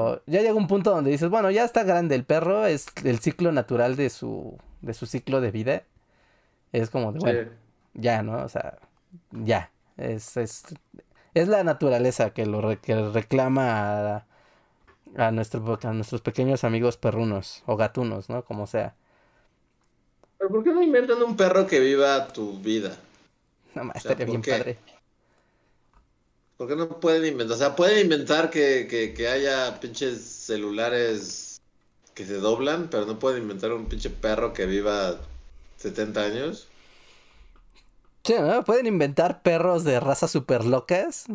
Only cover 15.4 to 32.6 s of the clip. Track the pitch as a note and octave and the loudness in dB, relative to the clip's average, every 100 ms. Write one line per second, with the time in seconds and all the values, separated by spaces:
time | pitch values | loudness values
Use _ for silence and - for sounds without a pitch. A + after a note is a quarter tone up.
15.4 | A2 A#2 A2 A#2+ A#2 A2 G#2+ A#2+ - B2 | -2 -4 -4 -4 -4 -4 -4 -6 -4 -2
16.4 | C3 C3+ A#2+ A2+ A#2+ - A#2 A2 A2+ G2+ | 0 0 0 0 0 0 -2 0 0 -2
17.4 | - - - A2 G#2+ - A#2+ G2+ F#2+ A#2+ | -6 -10 -4 0 0 -2 -4 -6 -6 -8
18.4 | - G#2+ G2+ A2 - - _ _ _ _ | -8 -8 -6 -4 -4 -8 _ _ _ _
19.4 | _ _ _ _ _ _ _ _ _ - | _ _ _ _ _ _ _ _ _ -6
20.4 | F#3+ A3 C#4 E4+ E4+ B3+ B3+ A#3+ A#3 G3+ | -2 2 2 4 4 4 4 2 2 4
21.4 | F#3 F#3 F#3+ D3+ C3 C#3 C#3 C3+ - - | 4 4 4 4 4 4 4 2 -2 -6
22.4 | G#2+ G2 G#2 A2 F#2+ F2+ - _ _ _ | -8 -6 -2 -2 -2 -8 -20 _ _ _
23.4 | _ _ _ C#3 B2 - - - A2+ A2+ | _ _ _ -12 -10 -6 -4 -2 -2 -4
24.4 | A2+ A#2+ B2 A#2 - - _ _ _ _ | -2 -2 -2 -8 -14 -20 _ _ _ _
25.4 | _ _ _ _ _ _ _ _ _ _ | _ _ _ _ _ _ _ _ _ _
26.4 | _ - B2 D3 E3 D#3 E3+ D#3+ D#3+ C3 | _ -10 -6 -4 -4 0 2 4 2 0
27.4 | A2+ A#2 C#3 E3+ F3+ G#3+ F#3 D3+ C3+ D#3 | -2 0 0 4 4 6 4 2 2 2
28.4 | D#3+ D#3 C#3+ C3 A2 A#2+ A2 - A#2 C3+ | 2 2 2 2 0 -2 -4 -4 -2 0
29.4 | C#3 C3+ B2 A2 B2 A#2 C3 A2+ - - | 0 0 -2 -6 -12 -6 -6 -6 -10 -12
30.4 | - G#2+ G#2 G#2 A#2 B2 A#2 G#2+ F#2+ - | -6 -4 -4 -4 -2 0 0 -2 -6 -12
31.4 | - - _ _ _ _ _ - F#2+ G2+ | -14 -20 _ _ _ _ _ -14 -8 -2
32.4 | G#2 A#2 | 0 0